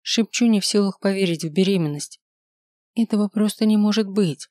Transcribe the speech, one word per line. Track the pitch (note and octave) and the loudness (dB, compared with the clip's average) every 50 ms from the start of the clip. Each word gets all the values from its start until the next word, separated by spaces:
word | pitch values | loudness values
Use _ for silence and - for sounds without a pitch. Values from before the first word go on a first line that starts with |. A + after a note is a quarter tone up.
Шепчу, | _ - - - A3+ - - - A#3+ | _ -4 -2 -2 -2 -2 -2 0 2
не | A#3 A3 G3+ | 2 2 2
в | F#3+ | 0
силах | - - G#3 G3+ G3 F#3 _ | 0 0 0 0 0 -2 _
поверить | - G3 G3 F#3+ G3 F3 E3+ D#3 E3 | -2 -2 0 0 0 -2 -2 -2 -4
в | D#3+ | -4
беременность. | D3+ F3 F#3+ F#3 G3+ F#3 E3 D3+ D3 D3 - - - _ _ _ _ _ _ _ _ _ _ _ _ _ _ _ _ | 0 0 2 2 2 0 0 -2 -4 -6 -10 -12 -16 _ _ _ _ _ _ _ _ _ _ _ _ _ _ _ _
"Этого | - A#3 - - G#3 G#3 G3+ | -2 -2 0 0 -2 -2 -2
просто | _ A3 G#3+ G#3+ - - A3 | _ -2 -2 -2 0 0 0
не | G#3+ G#3+ | 2 2
может | G#3 G#3 G#3 G#3 A3+ A3 G3 | 2 2 2 2 0 -2 -2
быть. | F#3+ G3+ G#3 E3+ C#3+ - - _ | 0 0 0 0 -2 -6 -12 _